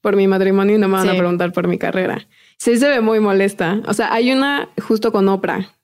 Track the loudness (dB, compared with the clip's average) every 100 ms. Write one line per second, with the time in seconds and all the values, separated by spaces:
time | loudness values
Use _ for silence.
0 | -2 2 2 2 2 2 2 2 2 2
1 | 0 0 0 0 -2 -2 -2 -2 -2 -2
2 | -4 -6 -10 _ _ -6 0 2 2 2
3 | 2 2 2 2 0 0 -4 -2 -4 -4
4 | -2 0 0 0 0 -2 -6 -8 -2 -2
5 | 0 0 2 0 -2 -4 -6 _